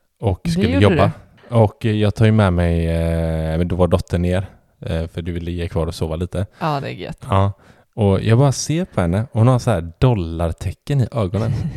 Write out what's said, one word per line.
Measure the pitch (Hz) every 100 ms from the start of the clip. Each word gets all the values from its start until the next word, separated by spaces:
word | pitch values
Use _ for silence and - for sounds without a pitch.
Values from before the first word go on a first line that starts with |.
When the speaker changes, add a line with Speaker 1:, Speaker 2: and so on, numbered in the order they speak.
| _ -
Speaker 1:
och | 107 92
Speaker 2:
Det | -
Speaker 1:
skulle | 170 214
Speaker 2:
gjorde | 277
Speaker 1:
jobba. | 302 160 196 - - _ -
Speaker 2:
du. | 117
Speaker 1:
Och, | 104 - 113
eh, | 107
jag | 104 -
tar | 110
ju |
med | 107 98
mig, | 87 87 85 82
eh, | 82 82 82 82 80 80 80
men | 87
då | 90
var | 87
dottern | 90 - 90
ner, | 87 90 95 - _ _
eh, | - 82 82
för | -
du | 85
ville | 85 85
ligga | 87 85
kvar | - 80
och | -
sova | 82 80
lite. | 87 85 95 -
Speaker 2:
Ja, | 160 143
det | 120
är |
gött. | 113 87 - 131
Speaker 1:
Ja. | 98 98 - _ _ _ -
Och | 101 95
jag | 110 117
bara | 143
ser | - - 156 185
på | -
henne | 85 95 113
och | 113
hon | 117
har | 123
så | -
här | 92 82 -
dollartecken | 131 110 82 82 85 82 95 - - 143
i | 117
ögonen. | - 92 98 110 139 156